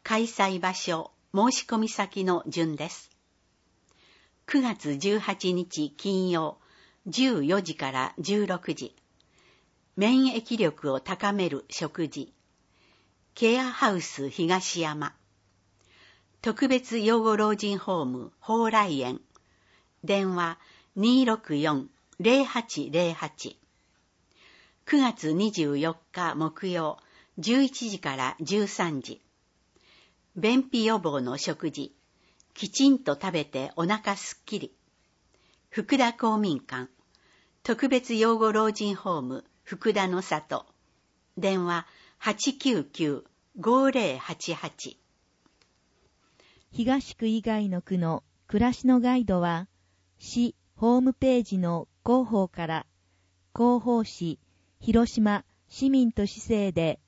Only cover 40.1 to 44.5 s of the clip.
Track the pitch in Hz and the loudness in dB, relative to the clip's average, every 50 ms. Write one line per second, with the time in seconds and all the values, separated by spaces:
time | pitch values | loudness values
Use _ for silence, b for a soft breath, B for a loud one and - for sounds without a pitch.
40.1 | 180 180 185 - 175 156 - - 139 - - _ _ _ _ _ _ _ _ _ | -2 -4 -4 -4 -4 -4 -4 -6 -8 -8 -8 _ _ _ _ _ _ _ _ _
41.1 | _ _ _ _ _ 185 185 196 190 185 175 175 175 165 - b b b b b | _ _ _ _ _ -4 -2 -2 0 0 -2 -2 -2 -4 -6 b b b b b
42.1 | b b b 214 208 - - 285 269 - - 269 233 170 143 - - - 165 147 | b b b -4 -2 -2 -2 -4 -2 0 0 0 0 0 -2 -4 -4 -4 -2 -2
43.1 | 139 120 - _ _ _ _ _ - 214 - 226 247 262 269 269 262 254 214 156 | -2 -4 -8 _ _ _ _ _ -14 -4 0 2 4 4 4 4 2 2 0 0
44.1 | 127 127 - - 160 - - 175 | -2 -4 -8 -12 -12 -10 -8 -8